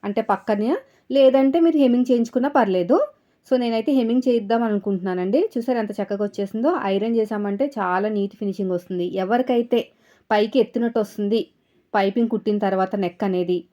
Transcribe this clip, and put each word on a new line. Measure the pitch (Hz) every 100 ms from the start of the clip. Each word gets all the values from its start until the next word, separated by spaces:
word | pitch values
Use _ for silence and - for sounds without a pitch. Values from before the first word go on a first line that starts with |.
| 202
అంటే | 208 220
పక్కనే, | 196 - 208 220 381 - _ _ 262
లేదంటే | 262 269 269 330
మీరు | 330 320
హెమ్మింగ్ | 269 240 247
చేయించుకున్నా | 247 233 254 262 285
పర్లేదు. | 214 185 175 302 587 _ _ _ _
So, | 254
నేనైతే | 240 226 220 269
హెమ్మింగ్ | 226 247 254
చేయిద్దాం | 233 196 233 233
అనుకుంటున్నానండి. | 208 202 196 185 180 185 240 415
చూసారు | 247 233 247
ఎంత | 214 202
చక్కగా | 196 202 208
వచ్చేసిందో? | 202 202 220 254 349 196
ఐరన్ | 196 220 233
చేసామంటే | 220 214 202 202 285 285
చాలా | 185 185 208 208
నీట్ | 196 -
ఫినిషింగ్ | 202 190 190 180
వస్తుంది. | - 185 180 185
ఎవరికైతే | 185 240 254 240 240 233 - _ _ _ _
పైకి | 214 208 262
ఎత్తినట్టు | 220 - 233 233
వస్తుంది | 208 - 202 226 - _ _ _ _
పైపింగ్ | 214 196 196 226
కుట్టిన | 220 208 208 202
తర్వాత | 190 185 202
నెక్ | 180 175 202
అనేది | 185 175 180 175